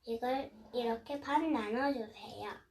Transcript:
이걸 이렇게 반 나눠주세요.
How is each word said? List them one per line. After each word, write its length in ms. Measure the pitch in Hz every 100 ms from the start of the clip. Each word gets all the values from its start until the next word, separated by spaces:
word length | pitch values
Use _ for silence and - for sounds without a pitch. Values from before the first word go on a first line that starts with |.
이걸 480 | - 226 247 262 285 - -
이렇게 440 | 247 233 226 - 285
반 320 | 277 294 320
나눠주세요. 1000 | 262 208 226 277 269 214 - - 196 208 190 -